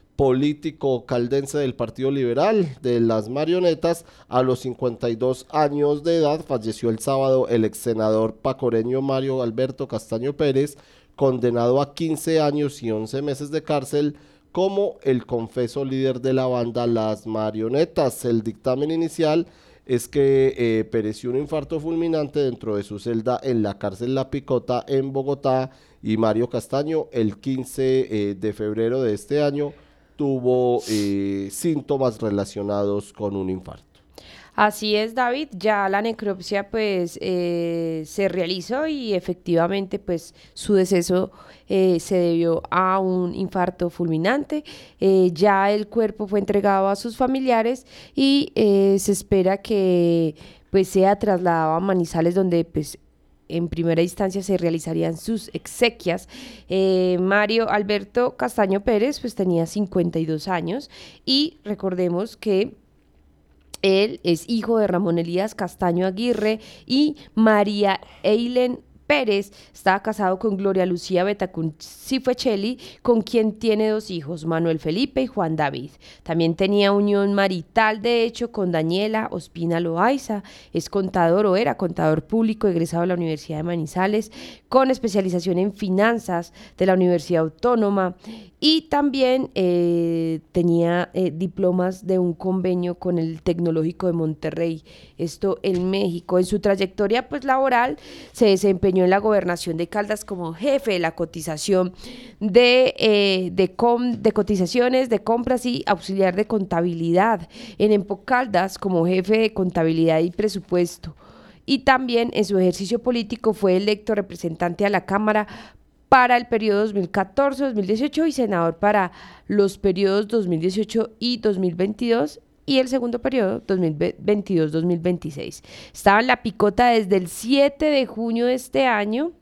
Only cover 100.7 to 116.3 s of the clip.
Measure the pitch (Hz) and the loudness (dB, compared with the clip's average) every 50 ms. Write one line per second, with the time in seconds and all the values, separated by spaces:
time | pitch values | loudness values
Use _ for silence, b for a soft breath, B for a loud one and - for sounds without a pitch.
100.7 | 269 269 277 226 190 175 165 165 165 - 170 165 - 165 151 170 156 151 - 202 | 0 0 0 0 0 0 0 -2 -2 -2 -6 -6 -6 -10 -8 -6 -6 -6 0 2
101.7 | 190 185 185 180 B B B B B B B B B B 202 214 180 240 247 247 | 2 2 2 0 B B B B B B B B B B -4 6 6 8 8 8
102.7 | 247 254 254 262 - - - 220 208 202 202 196 190 185 185 175 180 190 185 180 | 8 6 6 4 2 2 2 4 4 6 4 4 2 0 0 -2 2 2 2 2
103.7 | - - 233 240 240 240 247 247 226 220 - 220 - 220 196 - 208 185 180 160 | 2 2 2 2 4 2 0 -2 -4 0 0 2 2 2 0 2 2 0 2 0
104.7 | - 247 240 254 254 262 262 240 226 202 - 220 233 240 233 240 254 247 247 254 | 2 2 2 4 2 2 2 2 0 -2 0 0 -2 0 0 0 -2 0 0 -4
105.7 | 240 - - - 202 170 - - 190 196 190 185 175 196 214 - 226 208 190 185 | -4 -4 0 0 0 0 0 -6 -2 0 0 0 2 0 -2 0 0 -2 -2 -2
106.7 | 175 165 175 180 170 165 165 165 170 180 202 233 220 175 160 - B B B B | -2 0 0 0 -2 -2 -2 2 2 4 4 2 0 -2 -4 -14 B B B B
107.7 | 202 B 202 214 208 208 190 - 196 - - - 262 247 262 220 202 175 185 190 | -2 B 2 4 4 2 2 -2 -8 -10 -2 0 0 0 0 2 0 0 0 0
108.7 | - - - 196 180 165 165 175 185 185 180 202 220 220 226 214 220 202 185 180 | -4 -6 -4 -2 0 2 2 2 2 0 0 2 2 2 2 0 0 -2 -4 -2
109.7 | - 175 165 160 165 160 165 165 160 160 165 175 - - 202 214 190 190 - - | 0 0 0 2 2 2 2 4 4 2 2 0 -2 -2 -4 -4 -4 -6 -6 -2
110.7 | 180 180 175 170 - - - 165 - B B B B B B B B B B - | 0 0 0 0 -4 -12 -16 -16 -16 B B B B B B B B B B -2
111.7 | 269 - - 277 262 262 262 240 233 233 233 233 - - 202 175 202 185 185 180 | -2 0 4 2 2 2 2 0 0 2 0 2 0 -2 0 2 2 2 4 2
112.7 | 175 - 202 175 233 240 233 254 247 233 214 - 240 - - 220 202 - 202 185 | 2 0 -4 -4 -4 -2 -2 0 -2 -2 -2 -4 -8 -2 0 0 0 2 2 4
113.7 | 185 185 202 214 214 208 208 - 214 202 190 - 170 - - 170 160 - 175 175 | 4 4 4 2 -2 -2 -2 -2 -2 -2 -2 -6 -8 -8 -6 -6 -4 -2 -4 -4
114.7 | 170 - 202 202 202 180 180 - 190 202 214 214 214 214 214 B B B B B | -2 0 0 2 2 0 -2 0 -2 0 2 2 2 0 0 B B B B B
115.7 | B B _ _ _ _ _ - 269 254 247 247 | B B _ _ _ _ _ 6 6 6 8 6